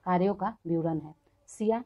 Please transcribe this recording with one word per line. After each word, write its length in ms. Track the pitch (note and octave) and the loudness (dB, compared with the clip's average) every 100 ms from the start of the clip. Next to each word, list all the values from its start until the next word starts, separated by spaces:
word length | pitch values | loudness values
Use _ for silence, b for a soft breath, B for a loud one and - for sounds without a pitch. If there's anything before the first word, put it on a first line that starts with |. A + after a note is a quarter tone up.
कार्यों 300 | - F3+ F#3+ | 2 2 2
का 220 | G3+ G3 A3+ E3 | 2 -4 -6 -2
विवरण 340 | E3 E3 D#3+ | 0 0 -2
है। 140 | D#3 D#3 _ _ _ | -6 -20 _ _ _
शिया 360 | - G#3+ A3+ | -4 0 0